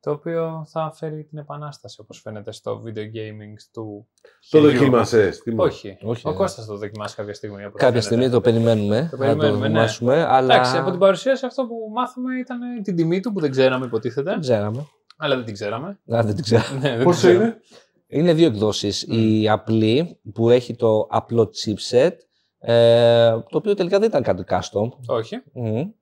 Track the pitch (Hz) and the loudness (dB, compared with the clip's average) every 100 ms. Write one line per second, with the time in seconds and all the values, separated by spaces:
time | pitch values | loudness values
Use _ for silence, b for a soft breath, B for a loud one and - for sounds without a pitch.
0 | - 147 170 165 165 160 151 160 156 156 | -8 -8 -6 -6 -6 -8 -10 -8 -8 -8
1 | 160 156 151 156 147 147 147 143 113 - | -12 -12 -14 -16 -16 -14 -14 -16 -20 -20
2 | 107 - - 107 101 110 - 110 113 110 | -20 -18 -14 -14 -14 -12 -10 -10 -10 -12
3 | 107 110 110 107 104 107 _ - 110 104 | -12 -12 -12 -14 -18 -20 _ -14 -14 -14
4 | 107 _ b b _ 156 147 131 135 120 | _ _ b b _ 6 6 4 4 4
5 | 110 117 98 82 - 113 110 - - 95 | 4 2 2 -2 -8 -2 -2 -2 -16 -14
6 | 104 117 151 156 190 - 110 101 104 104 | -10 -8 -6 -4 -6 -6 -14 -12 -12 -12
7 | 104 - 104 101 107 101 101 101 131 120 | -14 -12 -12 -12 -14 -14 -14 0 2 2
8 | 104 117 127 120 123 117 117 113 101 107 | 0 0 2 2 2 2 2 2 2 -2
9 | 165 131 135 151 147 135 139 - 113 107 | -2 -4 -2 2 2 0 0 0 0 0
10 | 120 143 160 131 127 123 127 131 135 175 | 0 2 4 2 4 4 4 0 -2 2
11 | 196 185 262 262 262 - 247 233 220 214 | 2 2 0 -2 -4 -6 -8 -8 -10 -6
12 | 247 - 254 254 247 247 247 247 202 175 | -8 -6 -8 -8 -8 -10 -10 -10 -6 -2
13 | 165 180 190 202 151 135 131 127 127 117 | 0 -2 -4 -4 -2 2 2 2 -4 -4
14 | 120 117 143 214 143 110 104 113 151 _ | -4 -6 -6 -6 -2 0 -2 -6 -12 _
15 | _ _ 151 131 113 101 104 113 165 202 | _ _ -4 -4 -6 -8 -8 -8 -10 -14
16 | - 117 107 101 - 113 110 135 139 117 | -4 -2 0 -2 2 0 0 -4 -4 2
17 | 151 170 185 180 226 226 b b b b | 2 4 6 6 2 -2 b b b b
18 | _ 139 175 160 165 107 107 101 104 - | _ 0 2 4 4 4 0 0 -4 -4
19 | - 113 110 110 107 107 - 113 110 123 | -4 0 2 2 2 0 0 2 2 2
20 | 170 - 107 107 113 123 123 120 113 107 | 0 -8 -16 -2 4 4 2 -2 2 2
21 | - 110 - 117 107 - - 98 - 120 | 0 -2 -2 0 0 0 -6 -6 0 2
22 | 156 202 _ _ _ _ 110 117 117 117 | 2 -2 _ _ _ _ 2 6 6 6
23 | 117 117 117 113 - 156 202 202 175 196 | 6 6 4 2 -2 -4 -2 -2 2 2
24 | 220 220 113 92 92 92 87 98 113 - | 2 0 -2 -6 -2 -4 -2 -4 -4 -6
25 | 120 120 110 240 _ - 117 107 180 - | -6 -6 -6 -12 _ -8 -4 -4 -6 -10